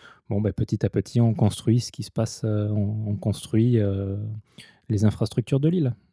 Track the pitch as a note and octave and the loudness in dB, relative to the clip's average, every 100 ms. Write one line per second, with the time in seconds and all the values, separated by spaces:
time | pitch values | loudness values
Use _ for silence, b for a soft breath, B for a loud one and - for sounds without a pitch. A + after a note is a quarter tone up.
0 | b b - G2+ G#2+ - G#2+ G#2+ G#2 G#2+ | b b -4 -2 -2 -2 -2 0 0 -2
1 | - A#2+ A#2 G#2 G#2+ - - A#2+ - - | -2 2 2 4 2 0 0 2 0 -10
2 | - - A2 - A2 G#2+ G#2 G#2 G2+ G#2+ | -10 -4 -4 -4 -4 -2 0 -2 -2 -4
3 | G#2+ G#2 - G2+ - A2 A#2+ A#2 G2+ G2 | -4 -4 -2 -4 -2 2 4 4 2 0
4 | G2 G2 G#2+ G#2+ - B B B - G#2+ | -4 -6 -8 -10 -14 B B B -4 2
5 | G#2 - A2 - - C3+ D#3 F3+ C3 - | 2 2 -2 -2 0 2 2 2 0 -2
6 | _ | _